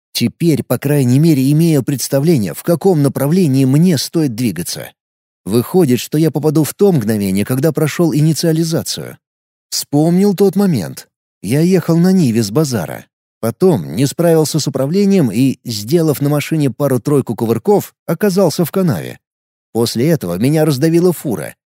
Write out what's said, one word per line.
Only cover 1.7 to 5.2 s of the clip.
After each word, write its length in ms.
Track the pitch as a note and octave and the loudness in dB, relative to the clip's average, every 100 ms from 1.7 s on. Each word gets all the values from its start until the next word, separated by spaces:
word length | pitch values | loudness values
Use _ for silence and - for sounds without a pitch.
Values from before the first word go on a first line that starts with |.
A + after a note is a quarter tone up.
| D3 | 2
представление, 720 | A#2 C3+ - C#3 D#3+ D3 F#2+ | 0 -4 -2 0 2 0 0
в 80 | - | -6
каком 400 | - E3+ G3 D#3+ | -2 0 2 2
направлении 600 | C#3 B2+ C#3 F3+ D#3+ C3 | 0 0 -2 2 2 2
мне 320 | C3 C#3+ F#3 C#3+ | 2 4 4 2
стоит 360 | - E3+ D3 | -2 -2 -2
двигаться. 580 | G#2+ A#2+ E2+ E2+ D2+ A#1 _ _ _ | -2 -4 -4 -10 -10 -14 _ _ _